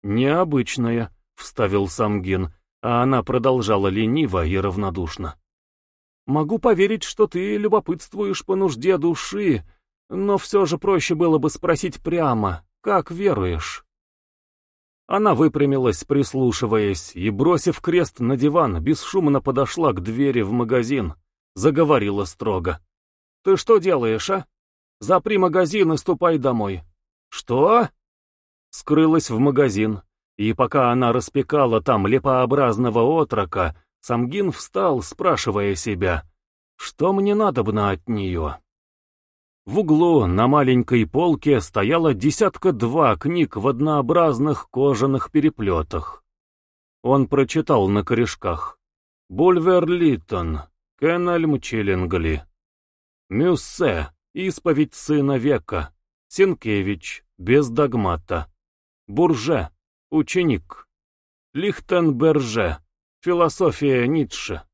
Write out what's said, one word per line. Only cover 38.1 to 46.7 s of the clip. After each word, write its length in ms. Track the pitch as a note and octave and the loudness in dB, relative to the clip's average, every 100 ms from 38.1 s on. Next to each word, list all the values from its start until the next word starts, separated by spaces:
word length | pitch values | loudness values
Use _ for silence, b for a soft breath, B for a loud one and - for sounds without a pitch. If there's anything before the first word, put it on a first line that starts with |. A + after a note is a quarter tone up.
| A2 F#2+ F2 D2+ - _ _ _ _ _ _ _ _ _ _ - | -4 -2 -4 -4 -8 _ _ _ _ _ _ _ _ _ _ -6
В 140 | F#3 | -2
углу 460 | F3+ D#3 E3+ D#3+ F#2+ | 2 4 4 4 4
на 220 | F#2 A#2+ | 2 2
маленькой 580 | D3 C3 B2+ A2+ B2 G2+ | 2 4 2 2 0 0
полке 540 | C3 F3 D3 D3 C3 | 0 0 0 2 2
стояло 540 | - A2+ G2+ E3 E3 | 0 -2 0 2 2
десятка 580 | A2 C3+ C#3 G3+ - F#3 | 0 0 2 0 2 -2
два 420 | B2 A#2 C#3+ C#3+ G2+ | 0 -2 2 2 2
книг 400 | C#3 F3 D#3 - | -2 -2 -2 -2
в 120 | A2+ | -4
однообразных 1040 | B2 D3+ D3+ B2 E3+ E3 A#2+ D3 C#3 - | -2 0 0 0 2 2 0 -2 -2 -6
кожаных 600 | B2+ C#3 A#2+ C3+ C3+ - | -2 0 2 0 0 0
переплётах. 960 | D3+ D3 - G2+ E2+ D#2 E2+ - - _ _ _ _ _ | 0 0 0 -2 -2 -2 -8 -10 -16 _ _ _ _ _